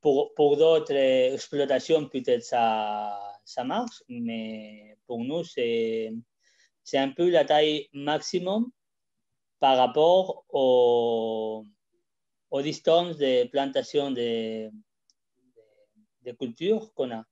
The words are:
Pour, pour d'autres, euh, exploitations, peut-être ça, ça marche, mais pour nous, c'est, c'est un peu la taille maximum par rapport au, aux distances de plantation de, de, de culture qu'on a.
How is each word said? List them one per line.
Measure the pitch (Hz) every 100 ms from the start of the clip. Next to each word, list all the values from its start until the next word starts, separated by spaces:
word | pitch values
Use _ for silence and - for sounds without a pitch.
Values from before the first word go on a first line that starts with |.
Pour, | 151 135 147
pour | - 147 143
d'autres, | 160 160 156
euh, | 139 135 131 127
exploitations, | 135 - 143 139 156 - 160 147
peut-être | 135 127 123
ça, | 120 123 113 110 107 104 104 101 101 104
ça | _ -
marche, | 127 185 247 - _
mais | 120 117 113 110 110 107 107 107 107 _
pour | 120
nous, | 120 160
c'est, | 170 - 120 117 113 113 110 113 117 _ _ _ _ _
c'est | - 139
un | 135
peu | 139 175
la | 170
taille | 143 151 156 151 143
maximum | 143 143 151 - 185 175 208 240 _ _ _ _ _ _ _ _ _
par | 139 131
rapport | 127 147 160 185 185 - _
au, | 139 131 127 120 120 117 117 113 110 110 110 107 104 _ _ _ _ _ _ _
aux | 139
distances | 143 156 - 165 175 160
de | 139 127 123
plantation | 139 139 135 127 147 139
de, | 127 120 113 113 110 110
de, | 107 _ _ _ _ _ _ 254 _ 110 _ _ _ _ _
de | 123
culture | 123 131 113 175 220 220
qu'on | - 131
a. | 113 110